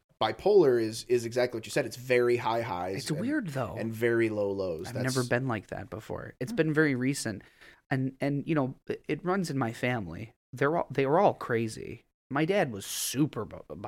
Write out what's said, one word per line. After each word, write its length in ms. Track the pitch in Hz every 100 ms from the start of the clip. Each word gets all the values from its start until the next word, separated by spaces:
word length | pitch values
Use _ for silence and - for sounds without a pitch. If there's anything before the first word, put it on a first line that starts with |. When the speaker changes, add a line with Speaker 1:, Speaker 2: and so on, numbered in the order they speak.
| _ -
Speaker 1:
bipolar 580 | 110 - 185 202 143 120
is, 240 | 110 113 -
is 160 | 123 113
exactly 320 | 120 123 113
what 80 | 107
you 60 |
said. 140 | 147 117
It's 100 | 123
very 400 | 127 123 120 120
high 260 | 123 117
highs 360 | 113 90 92 98
Speaker 2:
It's 80 | -
Speaker 1:
and, 100 | 156
Speaker 2:
weird, 280 | 240 302 180
though. 260 | 135 107 98
Speaker 1:
and 160 | 113
very 360 | 110 117 117 113
low 240 | 104 101
lows. 340 | 98 92 80 92
Speaker 2:
I've 60 |
Speaker 1:
That's 220 | 117 131 131
Speaker 2:
never 80 | 123
been 200 | 123 131
like 200 | 110 -
that 220 | 98 101
before. 440 | 107 - - 120 -
It's 140 | 117
Speaker 1:
Hmm. 40 | 196
Speaker 2:
been 160 | 156
very 220 | 151 151
recent. 480 | 123 131 143 110 95 - _ - - -
And, 220 | 131 131 -
and, 240 | 139 143 143
you 80 |
know, 200 | 156 131 - -
it, 140 | - -
it 160 | 151
runs 260 | 170 196 160
in 80 | 135
my 140 | 113
family. 600 | 113 123 123 85 85 113 _ _
They're 240 | 123 139 170
all, 100 | -
they 160 | 135 135
were 120 | 170
all 160 | 196
crazy. 720 | - - 117 113 - - 82 _ _ -
My 140 | 139
dad 280 | 160 202 151
was 120 | 98
super 600 | - - - 127 156 117 98
bi-, 120 | - - 78